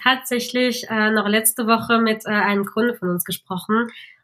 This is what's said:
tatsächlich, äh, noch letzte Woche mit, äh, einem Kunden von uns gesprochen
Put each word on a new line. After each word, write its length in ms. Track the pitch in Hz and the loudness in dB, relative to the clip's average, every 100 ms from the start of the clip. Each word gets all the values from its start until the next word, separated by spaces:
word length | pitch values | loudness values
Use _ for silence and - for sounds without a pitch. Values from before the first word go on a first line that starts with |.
tatsächlich, 880 | - 254 - 247 233 247 254 233 - | 0 0 -2 -4 -2 0 0 -2 -4
äh, 220 | 220 214 | 0 2
noch 160 | 214 202 | 2 2
letzte 400 | 214 220 - 220 | 2 2 0 2
Woche 320 | 226 226 233 | 0 2 2
mit, 260 | 226 220 - | 2 0 0
äh, 40 | |
einem 360 | 214 196 202 196 | 0 2 0 0
Kunden 300 | - 233 233 | 0 0 0
von 140 | 180 | -2
uns 160 | 180 - | -2 -4
gesprochen 680 | 175 - 185 - 220 233 - - - | -8 -8 -8 -2 0 0 -6 -20 -20